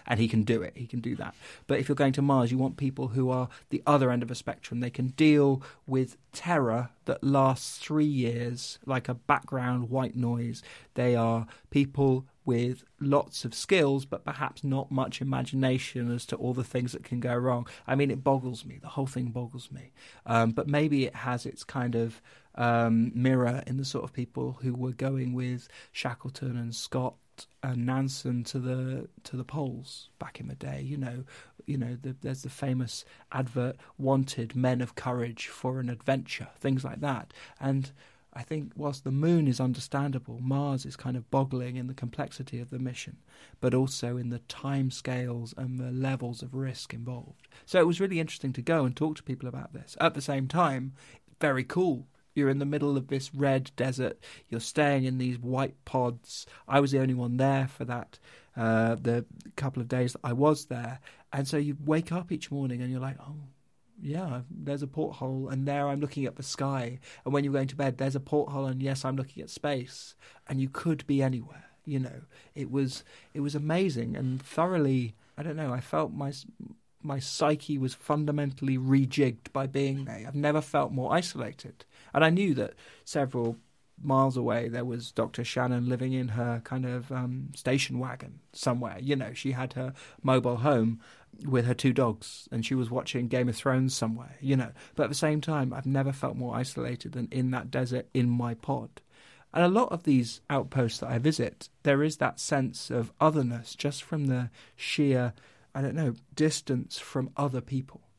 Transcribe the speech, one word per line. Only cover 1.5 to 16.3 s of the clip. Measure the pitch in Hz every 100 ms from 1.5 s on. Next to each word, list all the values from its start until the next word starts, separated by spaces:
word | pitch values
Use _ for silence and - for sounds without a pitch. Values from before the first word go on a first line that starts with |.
| - -
But | -
if | 131
you're | 143
going | 139
to | 131
Mars, | 139 135 120
you | 127
want | 131 135
people | 135 135 131
who | 123 127
are | 127 123 - -
the | - -
other | 147 131
end | 123
of | 120
a |
spectrum. | 120 - - - 120
They | 123
can | - 127
deal | - 156 147 139 135 - - -
with | 131 131 - _
terror | - 170 170 123 113 120 _
that | - -
lasts | 139 139 135 127 - -
three | - 151 151
years, | 139 117 120 120 123 - - -
like | 131 -
a |
background | 123 - 143 - 131 123 123 120
white | 131 127 127
noise. | 120 120 117 117 - - -
They | - 123
are | 120 113 113 113 - -
people | 143 139 139 139 127 131 _
with | - 120 123 127 - -
lots | 139 139 - -
of | 123
skills, | - - 190 143 139
but | 135 -
perhaps | - 131 147 -
not | 143 131 135
much | 131 131 -
imagination | 135 131 127 135 131 131 - 127 120
as | 120
to | -